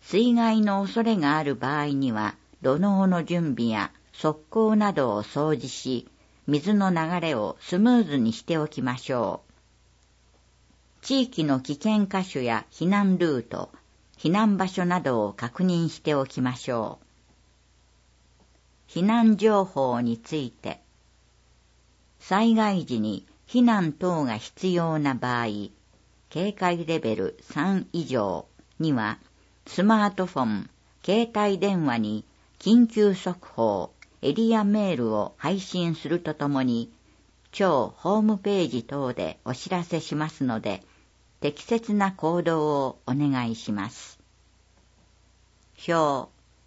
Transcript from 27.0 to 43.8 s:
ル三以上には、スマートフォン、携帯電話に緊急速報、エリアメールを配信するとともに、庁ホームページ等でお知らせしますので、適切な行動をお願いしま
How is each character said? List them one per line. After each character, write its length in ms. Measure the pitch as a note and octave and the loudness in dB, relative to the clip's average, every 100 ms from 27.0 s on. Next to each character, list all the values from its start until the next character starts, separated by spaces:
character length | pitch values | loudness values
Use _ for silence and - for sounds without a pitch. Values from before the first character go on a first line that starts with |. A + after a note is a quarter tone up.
| A2+ G#2+ | -2 -2
ル 220 | F#2+ - | -4 -6
三 440 | - D3+ F3 F#3+ - | -10 -4 0 0 -2
以 140 | E3+ C3 | -6 -2
上 400 | B2+ G2+ E2+ - _ _ - | -2 0 -4 -8 _ _ -4
に 140 | D#3+ | 0
は、 260 | B2+ G#2+ A2 - _ _ _ - | 0 -2 -6 -14 _ _ _ -10
ス 180 | - | 0
マ 240 | G3+ A3 G#3 | 2 4 2
ー 60 | |
ト 120 | G3 F3+ | -2 -4
フ 140 | C#3+ | -2
ォ 40 | A#2 | -2
ン、 240 | G#2 - _ _ _ | -2 -6 _ _ _
携 260 | - G#3+ A#3 G#3+ | -2 0 0 0
帯 240 | G#3 F#3+ | 0 0
電 240 | G3+ F#3 | 0 0
話 140 | D3 A#2 | 0 0
に 260 | G#2+ G#2+ - _ _ _ | -2 -4 -8 _ _ _
緊 300 | F#3+ A#3 A3+ | 4 6 6
急 260 | G#3+ G#3 | 4 2
速 320 | F#3 F#3 F3+ - | 2 -4 -8 -10
報、 460 | - A2+ G2+ - - - _ | 0 0 2 -4 -12 -20 _
エ 120 | C3+ | -2
リ 240 | F3+ A3+ A3+ | 0 2 2
ア 80 | |
メ 280 | G3+ G#3 G3 | 2 2 0
ー 40 | C#3 | 0
ル 180 | A2+ | 0
を 200 | G#2+ G2 - | 0 -2 -4
配 220 | D3 G3 | -4 -4
信 340 | F#3 F3+ E3+ | -4 -2 -2
す 140 | D#3+ C#3+ | -2 -2
る 100 | F3 | -4
と 160 | E3+ | -4
と 140 | D3+ C#3+ | -4 -2
も 140 | C#3 | 0
に、 280 | B2+ A#2 A#2 - _ _ _ _ _ | 0 -2 -4 -14 _ _ _ _ _
庁 420 | - F#3+ C#3+ G2+ - | -2 2 2 0 -4
ホ 220 | E3+ G#3+ | -2 2
ー 40 | |
ム 140 | G#3+ G#3 | 2 0
ペ 260 | G3+ G3 | 0 0
ー 60 | D#3 | 0
ジ 140 | A#2+ | -4
等 300 | - C#3+ C3 | -6 -6 -4
で 260 | A#2+ E2 - | -4 -6 -8
お 100 | A2+ | -10
知 160 | B2+ - | -10 -6
ら 140 | F3+ | -6
せ 160 | E3+ E3 | -4 -6
し 160 | - D3+ | -4 -4
ま 120 | D#3 | -6
す 140 | - | -4
の 160 | C3 A2 | -4 -2
で、 240 | G#2 F#2+ - _ _ _ _ _ | -4 -8 -12 _ _ _ _ _
適 220 | D3 - | -6 -6
切 320 | - A3+ A3+ | -4 -4 0
な 160 | G#3 G3 | 0 0
行 320 | F#3+ D#3 F3 | -2 -2 0
動 420 | E3 D#3+ D3+ C#3+ | 0 0 0 0
を 140 | C3 - - | -2 -6 -4
お 80 | |
願 340 | C3+ D3 C3 A#2 | 0 0 0 -2
い 60 | |
し 160 | A2+ - | -6 -6
ま 200 | G#2 | -6